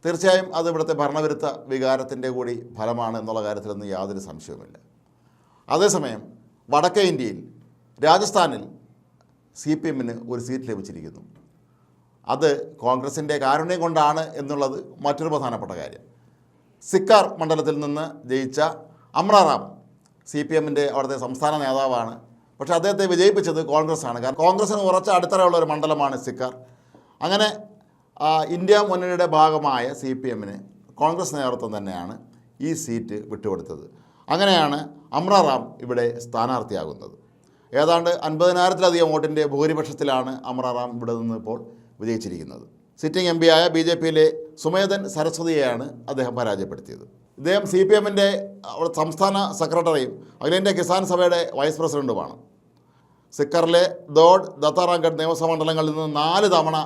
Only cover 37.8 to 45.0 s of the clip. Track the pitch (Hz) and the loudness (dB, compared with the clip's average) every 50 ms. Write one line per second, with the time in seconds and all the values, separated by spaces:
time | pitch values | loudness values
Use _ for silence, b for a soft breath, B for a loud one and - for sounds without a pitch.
37.8 | 151 160 170 170 170 170 175 - - 160 156 156 175 180 180 180 180 185 185 156 | 4 4 4 2 2 0 -2 -2 -2 -4 0 2 2 4 4 4 2 2 2 4
38.8 | 185 180 170 170 165 160 156 156 147 156 156 151 151 147 139 139 151 156 156 151 | 2 4 4 4 4 4 2 0 -2 -2 0 0 0 0 0 0 0 0 0 -2
39.8 | - 123 143 127 151 143 131 131 127 127 131 127 127 120 127 127 127 127 123 120 | -4 -6 -6 -4 -2 0 0 0 0 -4 -8 -10 -10 -8 -6 -4 -4 -4 -4 -4
40.8 | 123 123 120 120 117 117 117 117 117 117 113 110 104 110 113 123 - B B B | -6 -6 -8 -8 -6 -6 -6 -4 -4 -6 -6 -6 -6 -8 -8 -8 -10 B B B
41.8 | B B B B 107 113 113 110 107 101 90 85 78 - 65 57 58 - _ _ | B B B B -6 -4 -4 -4 -6 -8 -10 -12 -14 -14 -16 -18 -20 -20 _ _
42.8 | _ _ _ _ - 156 160 185 185 175 170 165 160 165 160 160 170 175 160 160 | _ _ _ _ -8 -4 -2 0 0 0 0 2 4 4 4 4 4 2 2 0
43.8 | 160 165 170 165 165 160 160 156 156 156 156 - - - - - - 156 170 190 | 2 2 0 0 0 0 2 4 4 4 2 -2 -12 -16 -16 -8 -6 -2 0 0
44.8 | 196 196 196 196 | 0 0 -2 -4